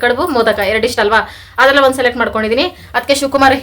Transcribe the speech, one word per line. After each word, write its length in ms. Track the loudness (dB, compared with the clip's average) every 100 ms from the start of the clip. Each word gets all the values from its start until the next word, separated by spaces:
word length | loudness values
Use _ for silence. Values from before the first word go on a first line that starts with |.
| -2
ಕಡುಬು 200 | -2 -2 0
ಮೋದಕ 340 | 0 0 -2
ಎರಡು 160 | -2 -2
ಇಷ್ಟ 80 | -2 0
ಅಲ್ವಾ, 140 | 0 -2 -10 -10 0
ಅದೆಲ್ಲ 260 | 2 4 2
ಒಂದು 100 | 2
ಸೆಲೆಕ್ಟ್ 200 | -2 0
ಮಾಡ್ಕೊಂಡಿದ್ದೀನಿ. 440 | -2 -2 -2 -2 -2 -6 -8 -4
ಅದಕ್ಕೆ 260 | -2 0
ಶಿವಕುಮಾರ್ 380 | 0 2 2 2